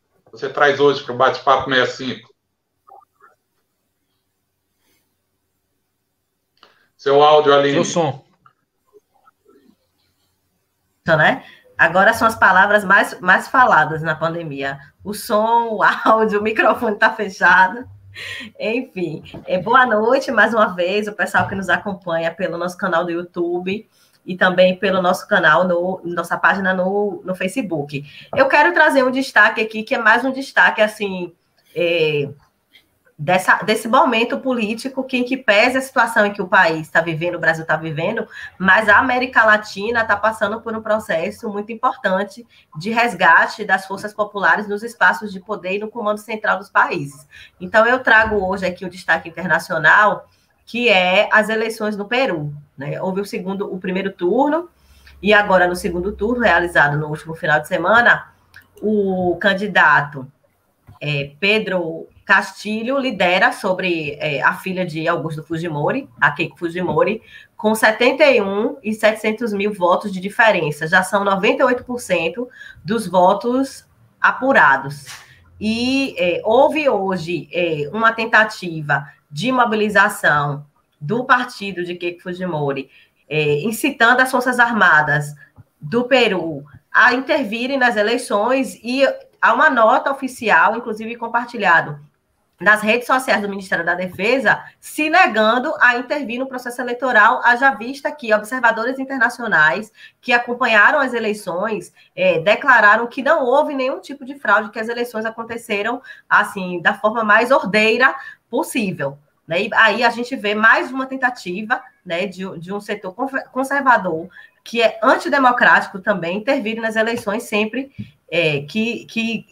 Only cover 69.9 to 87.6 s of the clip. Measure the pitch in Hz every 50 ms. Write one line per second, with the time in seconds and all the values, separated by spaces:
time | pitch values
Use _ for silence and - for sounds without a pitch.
69.9 | 190 202 - 202 190 185 180 202 - - 226 220 196 175 156 151 151 - 160 160
70.9 | 185 190 185 - 208 196 202 202 196 190 196 240 262 - 277 247 247 247 - -
71.9 | 240 240 - - 180 165 165 165 - 233 247 - - - - - - - - 156
72.9 | 220 226 208 175 175 185 180 185 202 202 - 240 247 262 269 269 - - - _
73.9 | _ _ _ _ _ _ - 190 202 - 254 269 247 196 151 143 135 135 139 143
74.9 | - - - - - - - - - _ _ _ _ - 196 214 220 226 240 254
75.9 | 269 269 269 254 - - 180 175 165 - - 214 226 254 285 294 262 311 302 262
76.9 | 220 196 190 190 185 175 156 170 175 151 143 - - 175 175 165 160 147 147 147
77.9 | 202 220 226 226 220 226 220 226 240 214 220 220 - - 190 175 160 160 147 147
78.9 | 143 143 147 - - _ _ _ 147 147 196 247 262 247 240 233 220 214 208 214
79.9 | 190 202 196 208 208 - - 165 147 147 143 147 139 147 - _ _ _ _ _
80.9 | _ _ 147 147 214 240 254 262 247 254 247 247 - - 202 196 175 175 180 170
81.9 | 180 175 175 175 175 - _ 185 180 180 185 180 160 147 147 139 135 135 135 -
82.9 | _ _ _ _ _ _ _ _ 143 151 151 147 147 147 160 226 220 - - 285
83.9 | 277 - 233 233 247 262 254 262 - 247 240 262 226 240 240 240 233 208 185 175
84.9 | 156 151 147 143 147 147 147 - - - - _ _ - _ _ _ _ - 147
85.9 | 214 240 240 - 277 247 233 208 190 175 160 165 151 139 143 - - - _ _
86.9 | - 180 214 247 262 262 262 - 294 302 254 196 220 226